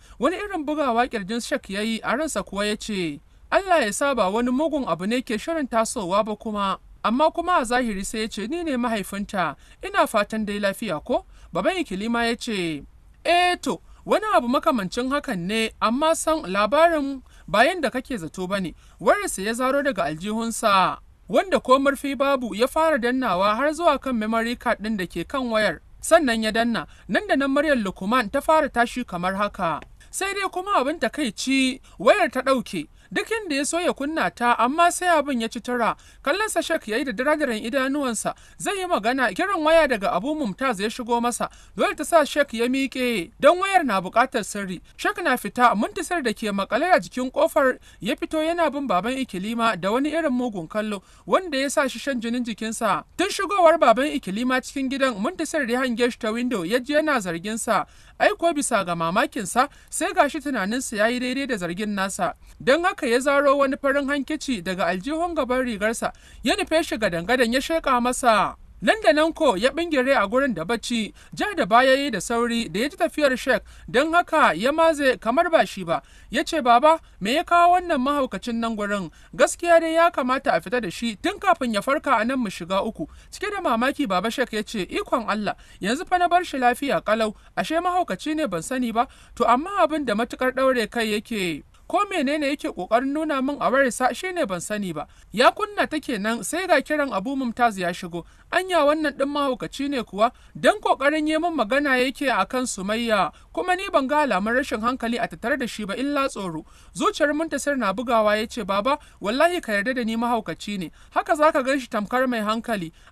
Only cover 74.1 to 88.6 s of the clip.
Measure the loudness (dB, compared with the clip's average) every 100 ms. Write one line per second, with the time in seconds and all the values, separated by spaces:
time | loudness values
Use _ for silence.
74.1 | 2 2 4 4 4 0 4 4 4 2
75.1 | 0 0 0 4 4 2 -4 -4 -4 -6
76.1 | -20 -6 -4 -2 0 4 6 6 4 0
77.1 | -8 -2 -2 2 6 6 6 2 0 0
78.1 | 0 -2 -4 -6 -4 -2 -2 -2 -2 -4
79.1 | -10 -10 2 2 2 4 4 6 4 4
80.1 | 2 0 0 0 -2 0 -4 -4 -4 -6
81.1 | -4 -4 0 0 2 0 -2 0 0 2
82.1 | 2 2 -2 -4 -6 -4 -2 -2 -6 -10
83.1 | -12 -20 -10 -6 -4 0 0 0 0 0
84.1 | 0 0 -2 -2 -4 -6 -6 -4 -6 -2
85.1 | -2 -2 -2 -2 -6 -10 -8 -4 -4 0
86.1 | 2 4 2 0 0 2 2 0 -2 0
87.1 | 0 0 -4 -8 -6 -2 0 0 0 0
88.1 | -4 -4 -2 -2 -4